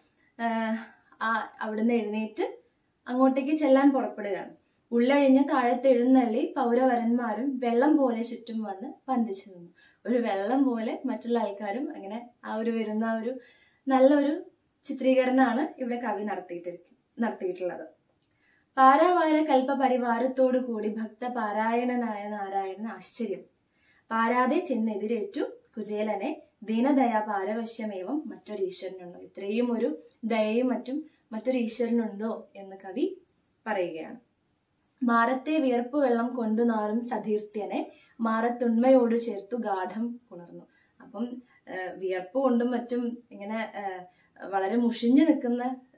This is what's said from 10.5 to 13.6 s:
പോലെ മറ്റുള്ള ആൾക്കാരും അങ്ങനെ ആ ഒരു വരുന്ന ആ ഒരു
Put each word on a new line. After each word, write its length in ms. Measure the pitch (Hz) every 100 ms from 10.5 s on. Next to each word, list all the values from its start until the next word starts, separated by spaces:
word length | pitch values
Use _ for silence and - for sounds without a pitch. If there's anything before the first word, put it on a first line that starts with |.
| 269
പോലെ 380 | 262 226 226 320 254
മറ്റുള്ള 320 | 220 233 233
ആൾക്കാരും 580 | 208 196 208 220 320 -
അങ്ങനെ 340 | 190 226 240 _
ആ 100 | 214
ഒരു 160 | 220 226
വരുന്ന 340 | 226 214 214
ആ 80 | 226
ഒരു 280 | 226 226 262 - _